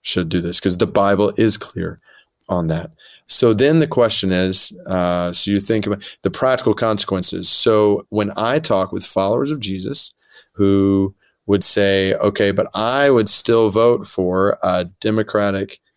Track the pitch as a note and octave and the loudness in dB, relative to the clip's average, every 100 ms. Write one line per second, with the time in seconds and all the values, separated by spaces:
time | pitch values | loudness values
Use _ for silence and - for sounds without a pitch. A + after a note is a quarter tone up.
0 | - F#2 D#2+ F2+ F2 - F#2+ F2+ G#2+ G#2 | -4 -2 -2 -4 -2 -2 -2 0 0 2
1 | G2 G2+ G2+ - A2 G#2 - - E2+ - | 2 2 0 2 0 0 -6 -8 -10 -10
2 | _ _ _ _ - F2+ D#2+ D#2+ D#2+ _ | _ _ _ _ -6 -4 -2 -4 -6 _
3 | - - - - A#2 G#2+ C#3 D#3+ D3+ B2 | -20 -18 -6 0 0 2 2 2 2 2
4 | A2+ - F#2+ F2+ F#2+ F#2+ - F2+ - F#2 | 0 0 0 0 0 -2 -4 -8 -6 -2
5 | F2+ F2 F2 F2 G2+ G2+ G2+ A2 G2+ G2+ | 0 -2 -2 -2 0 -2 0 -2 -2 -6
6 | - - G2 - C3 B2+ A#2+ G2+ A2+ G#2+ | -8 -8 -6 -2 0 0 0 0 0 -2
7 | - F#2 F2+ F#2 F2+ - A#2 G#2+ G#2 G2+ | -2 -2 -2 -2 -2 0 2 4 4 0
8 | - G#2 G2+ G2+ A2+ D3+ D#3 G2 F#2 F#2+ | -2 -4 -2 -2 -2 0 0 -2 -2 -4
9 | - G2 G2 A#2+ C#3 D3+ G#2 F#2+ F#2 - | -4 -2 0 0 -2 -6 -6 -8 -8 -8
10 | - _ _ - _ - G2 G2 G2 G2 | -10 _ _ -20 _ 0 2 4 4 2
11 | G2 - _ _ - G2+ - G#2 G2 G2 | 0 -6 _ _ 0 0 2 2 2 2
12 | F#2+ - G#2 G2+ G2+ G2 - G2 A2+ C3+ | 0 2 0 2 0 0 -2 -2 0 2
13 | C#3+ B2 G#2+ - - A2+ A2 G#2+ A#2+ A#2 | 4 4 4 0 2 4 4 4 4 2
14 | G#2+ - F2+ F#2 G2+ - F#2 F2+ F2 - | -2 -4 -2 2 0 0 0 -2 -4 -4
15 | A2+ A2 G#2 G#2+ G2+ G2 G2+ - _ | -2 -2 0 0 0 -2 -6 -12 _